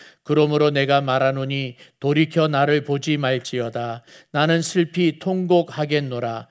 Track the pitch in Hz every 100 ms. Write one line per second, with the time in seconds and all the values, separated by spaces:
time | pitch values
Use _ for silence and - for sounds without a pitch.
0 | - _ - 147 147 151 151 143 139 139
1 | 139 131 135 135 135 139 131 120 - _
2 | 139 147 156 165 156 143 143 147 139 143
3 | 143 151 135 127 - 127 120 113 120 117
4 | - - _ 143 156 165 165 185 170 175
5 | 170 156 190 185 180 175 165 - 151 147
6 | 139 123 120 113 113